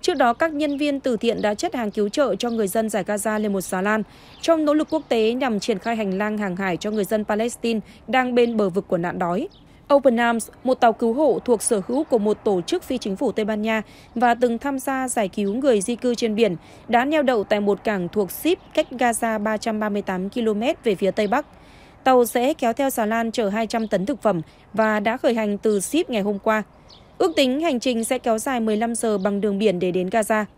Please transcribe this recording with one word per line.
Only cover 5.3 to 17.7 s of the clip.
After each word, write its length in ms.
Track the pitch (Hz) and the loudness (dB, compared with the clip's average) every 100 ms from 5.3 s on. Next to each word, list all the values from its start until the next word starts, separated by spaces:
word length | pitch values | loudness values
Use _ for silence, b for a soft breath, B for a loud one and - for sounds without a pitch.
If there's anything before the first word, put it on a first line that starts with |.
nhằm 280 | 247 269 214 | 0 0 -2
triển 180 | - 202 | -2 -2
khai 180 | 226 226 | -2 -2
hành 220 | 208 190 | -2 -2
lang 200 | 208 214 | -2 -2
hàng 180 | 202 180 | -4 -2
hải 200 | 196 170 | -2 -2
cho 140 | 208 | -4
người 140 | 214 | -4
dân 200 | 190 220 | -2 -2
Palestine 560 | 208 208 240 - 233 220 B B - | 0 -2 -2 -2 -2 -2 B B -2
đang 260 | 254 254 | 0 2
bên 220 | 240 240 226 | 2 2 2
bờ 120 | 202 | 0
vực 200 | 180 196 | 0 -2
của 100 | 180 | -2
nạn 200 | 175 185 | -2 -2
đói. 300 | 180 180 349 - B B - | -2 -2 -4 -10 B B 2
Open 220 | 285 262 233 | 4 4 4
Arms, 320 | 240 233 - - | 2 0 -4 -8
một 100 | 247 | -2
tàu 180 | 254 240 | 4 4
cứu 200 | 214 233 | 4 0
hộ 260 | 233 302 180 | 2 2 2
thuộc 180 | - 220 | 0 0
sở 180 | - 220 185 | 2 -2 0
hữu 180 | 247 | -4
của 140 | 320 240 | 0 0
một 200 | 208 208 | 2 0
tổ 160 | - 185 | 0 0
chức 220 | 170 359 | 0 -4
phi 160 | - 254 | -2 -6
chính 180 | 220 190 | -4 -2
phủ 160 | 269 | -2
Tây 120 | 185 | -2
Ban 180 | 208 214 | -2 -2
Nha 200 | 220 220 208 B B | -2 -2 -4 B B
và 200 | 240 240 | 0 2
từng 240 | 240 247 233 | 4 2 0
tham 200 | 285 269 | -4 -4
gia 300 | 269 262 262 | -4 -4 -2
giải 200 | 247 196 | -2 -2
cứu 260 | 202 202 | -2 -2
người 260 | 220 285 220 | 0 2 2
di 160 | 190 240 | 0 -2
cư 180 | 247 | -2
trên 200 | 240 233 | -2 -2
biển, 220 | 214 220 170 B B B | 0 0 0 B B B
đã 160 | 233 | 0
neo 180 | 262 311 | 2 2
đậu 220 | 262 240 | 2 0
tại 160 | 196 208 | 0 0
một 240 | 208 | 2